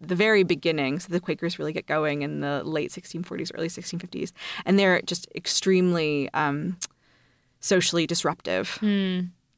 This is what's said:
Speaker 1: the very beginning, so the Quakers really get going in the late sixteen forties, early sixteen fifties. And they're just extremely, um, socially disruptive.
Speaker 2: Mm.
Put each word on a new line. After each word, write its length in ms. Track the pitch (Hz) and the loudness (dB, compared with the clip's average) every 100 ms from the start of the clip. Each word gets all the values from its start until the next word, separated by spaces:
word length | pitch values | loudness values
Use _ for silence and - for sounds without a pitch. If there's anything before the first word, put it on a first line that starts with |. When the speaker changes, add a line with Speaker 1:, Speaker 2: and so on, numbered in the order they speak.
Speaker 1:
the 140 | 165 180 | -2 2
very 280 | 214 208 | 4 6
beginning, 560 | 185 170 170 156 135 147 | 4 2 0 0 0 -2
so 80 | - | -2
the 80 | 175 | -2
Quakers 380 | 175 - 170 - | -2 -2 -4 -4
really 140 | 151 | -4
get 120 | 156 - | -6 -2
going 360 | 156 151 147 | 0 0 0
in 180 | 143 147 | -2 -4
the 220 | 143 143 | -2 -4
late 280 | - 156 - | -2 -4 -4
sixteen 320 | 180 - 165 | -8 -10 -10
forties, 280 | 180 180 - - | -8 -8 -8 -6
early 140 | 165 | -6
sixteen 300 | - - 170 | -6 -10 -10
fifties. 340 | 180 - - - - - - | -8 -8 -8 -10 -12 -6 2
And 120 | 196 | 4
they're 220 | 196 175 | 6 4
just 240 | - 175 - - | 0 -6 -6 -8
extremely, 920 | - - 190 185 180 170 156 143 135 | -2 0 4 4 4 2 0 0 -2
um, 440 | - 147 143 165 175 - _ _ _ _ _ _ _ | 0 0 0 -4 -6 -10 _ _ _ _ _ _ _
socially 460 | - 190 - 170 156 | 2 4 4 2 0
disruptive. 680 | 170 151 - - 92 190 - | 0 0 -4 -2 -2 -2 -2
Speaker 2:
Mm. 480 | 214 202 190 185 180 - _ | 0 2 0 -2 -4 -8 _